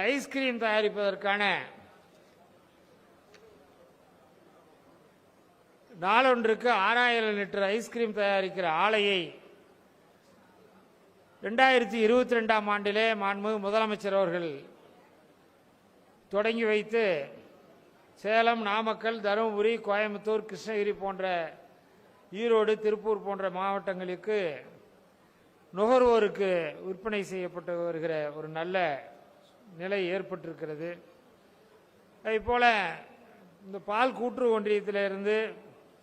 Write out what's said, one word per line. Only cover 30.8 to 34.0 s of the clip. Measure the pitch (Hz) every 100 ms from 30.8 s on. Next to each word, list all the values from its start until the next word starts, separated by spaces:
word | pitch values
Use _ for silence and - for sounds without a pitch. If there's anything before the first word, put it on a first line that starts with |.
| 170 175 - - - - _ _ _ - _ _ _ _
அதேபோல | 214 220 208 240 240 214 175 156 - - - - - -
இந்த | 196 196 -
பால் | 214